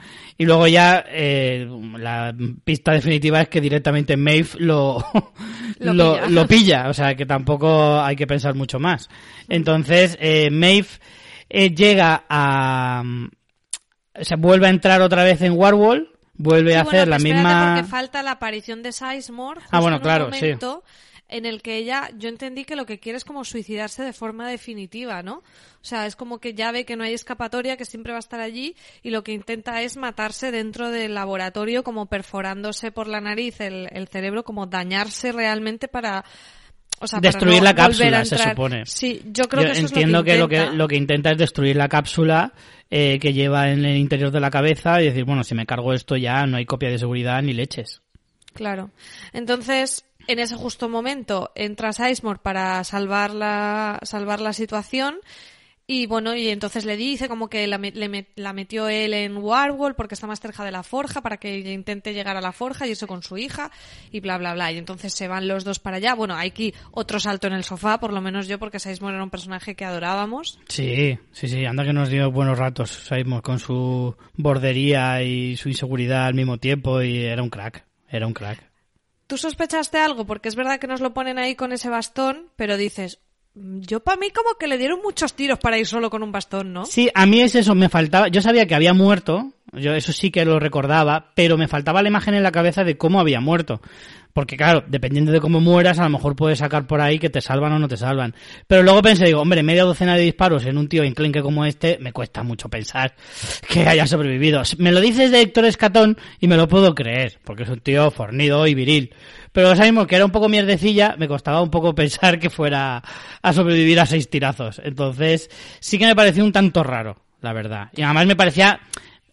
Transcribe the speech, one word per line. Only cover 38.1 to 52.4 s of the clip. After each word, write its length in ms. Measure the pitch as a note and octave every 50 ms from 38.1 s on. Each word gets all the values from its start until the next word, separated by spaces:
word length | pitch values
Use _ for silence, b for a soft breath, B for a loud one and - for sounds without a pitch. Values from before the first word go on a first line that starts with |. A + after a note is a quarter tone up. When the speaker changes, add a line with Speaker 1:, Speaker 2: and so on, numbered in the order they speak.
| A#3 A3+ A3+
Speaker 1:
se 80 | A3+ -
Speaker 2:
entrar. 160 | A3+ A3+ A3
Speaker 1:
supone. 320 | G#3+ - C3 C3 B2+ A2+ A2+
Speaker 2:
Sí, 380 | - - - C4 B3 A#3+ - - G#3+ G#3
yo 160 | A#3+ B3+ A#3+
creo 140 | C#4 C4+ D#3+
Speaker 1:
Yo 40 | D#3
Speaker 2:
que 40 | C#3+
eso 140 | D#3+ D#3+
es 40 | C#3
lo 40 | -
que 60 | E3 D#3
Speaker 1:
entiendo 220 | D#3+ E3 E3+ E3
que 120 | E3 E3+
lo 120 | E3+ E3 D3+
que, 80 | D#3
Speaker 2:
intenta. 200 | D#3 E3 C3+ D#3
Speaker 1:
lo 120 | D#3 D#3 D3
que 80 | D3
intenta 340 | C#3+ C#3 C#3 D3 D3 C#3+ D3+
es 80 | D#3 D#3
destruir 380 | E3 C#3+ - - C#3 C3+ C#3
la 120 | C#3+ C#3+ C#3
cápsula, 640 | - D3+ D3+ - - E3+ D#3+ D#3+ D#3+ D#3+ F#3 C4 b b b b b b b b
eh, 280 | - D3 D3 C#3 C3+ C#3
que 140 | D3 D3 C#3
lleva 380 | C3+ C#3 C#3 C#3 C#3+ C#3 C#3
en 160 | C#3+ C#3+ C#3+
el 100 | C#3+ C#3+
interior 340 | C#3+ C#3+ C3+ D3 C3+ C#3+ C#3 C#3
de 80 | D#3
la 100 | C#3 C#3
cabeza 500 | C#3 C#3 C#3+ D#3 D#3 - - E3+ E3+ F3
y 60 | E3
decir, 180 | D3 B2 C3 B2+
"Bueno, 200 | C3 C#3+ C3 A#2+
si 100 | - A#2+
me 100 | A2+ A2+
cargo 300 | - B2+ A#2+ A#2+ C3 C3
esto 200 | B2 - - C#3 C3
ya 260 | B2 A#2+ B2+ C#3 C#3+
no 140 | C3+ B2+ B2
hay 80 | B2
copia 240 | - C#3 B2+ C#3 B2
de 80 | B2 A#2
seguridad 420 | B2 A#2+ B2 B2 A#2+ B2 B2 C3 C#3
ni 120 | C#3+ B2
leches". 480 | A#2 B2+ - - - A2+ - - - _ _ _ _ _ _ _ _ _ _ _
Speaker 2:
Claro. 380 | - A3 G#3 G3 F#3+ F#3+ G3+ B B B B B B B B B
Entonces, 720 | - A#3+ A3+ B3 B3+ A3 A#3+ C4+ C4 C4 C4 - - - _ _ _ - -
en 100 | A#3+ A#3
ese 160 | A#3+ A#3 A#3+
justo 340 | A#3 B3 B3 - - B3 A#3
momento 600 | A#3 A#3 A#3+ C4 C#4+ C#4 A3 - G3+ F#3 - - -
entra 360 | - G#3 G#3 G#3 - A3 A3 G#3
Sizemore 460 | - A#3+ B3+ B3+ A#3+ - G#3+ G3 -